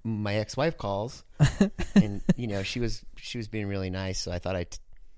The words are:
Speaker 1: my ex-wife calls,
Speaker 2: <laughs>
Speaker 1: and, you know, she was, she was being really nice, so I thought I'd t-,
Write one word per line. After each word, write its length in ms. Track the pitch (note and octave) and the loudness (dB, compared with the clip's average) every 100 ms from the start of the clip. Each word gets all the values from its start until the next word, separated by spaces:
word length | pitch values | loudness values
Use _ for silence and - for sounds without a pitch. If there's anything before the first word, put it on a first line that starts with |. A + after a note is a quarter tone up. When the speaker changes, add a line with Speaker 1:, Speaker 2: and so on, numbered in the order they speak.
Speaker 1:
my 320 | A2 G#2+ G#2 | -4 -2 0
ex-wife 420 | G#2 G#2 - D3+ - | 0 0 0 0 0
calls, 480 | G2+ G2 A#2 - - - D3 - | -2 -2 -2 -8 -6 4 4 6
Speaker 2:
<laughs> 340 | G3+ - - | 2 2 4
Speaker 1:
and, 260 | G#3 G#2+ G2 - C#3+ | 6 6 2 2 2
you 100 | A#2+ | 2
know, 160 | G2+ | -2
she 160 | F#2+ B2 | -2 -2
was, 220 | A#2+ - - - | -2 -2 -6 -14
she 220 | - A#2+ | -10 -8
was 100 | G#2+ | -6
being 180 | A2 G2+ | -4 -2
really 200 | G2 F#2+ | -2 -2
nice, 280 | F#2 F#2+ F#2 | -4 -4 -4
so 120 | F#2 | -4
I 80 | F2 | -4
thought 160 | F#2 | -2
I'd 160 | F#2 F2 | -2 -4
t-, 80 | - - - - | -8 -14 -16 -16